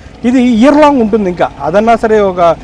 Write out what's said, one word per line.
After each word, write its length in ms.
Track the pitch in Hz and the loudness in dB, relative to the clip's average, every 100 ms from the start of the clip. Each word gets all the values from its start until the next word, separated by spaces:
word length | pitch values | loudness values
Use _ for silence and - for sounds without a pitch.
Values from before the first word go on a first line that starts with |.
| - - 233 | -20 -6 -2
ఇది 140 | 254 | 0
ఇయర్ 340 | 247 220 262 294 | 0 2 2 4
లాంగ్ 260 | 294 277 | 2 2
ఉంటుంది. 280 | 220 220 190 | -2 -2 -4
ఇంకా 220 | 175 139 - | -4 -6 -6
అదన్నా 340 | 139 190 220 226 | -4 -2 0 0
సరే 240 | 226 214 | 0 0
ఒక 200 | 196 180 170 156 | 0 0 0 -2